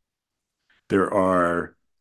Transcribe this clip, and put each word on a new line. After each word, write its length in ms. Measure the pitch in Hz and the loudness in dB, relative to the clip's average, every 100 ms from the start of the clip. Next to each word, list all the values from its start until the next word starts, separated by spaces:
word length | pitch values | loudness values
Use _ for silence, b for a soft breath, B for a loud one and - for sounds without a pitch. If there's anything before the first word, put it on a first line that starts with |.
| _ _ _ _ _ _ _ _ - | _ _ _ _ _ _ _ _ -4
There 240 | 98 90 | -2 0
are 640 | 98 92 90 87 85 - _ _ _ | 0 0 2 0 -2 -6 _ _ _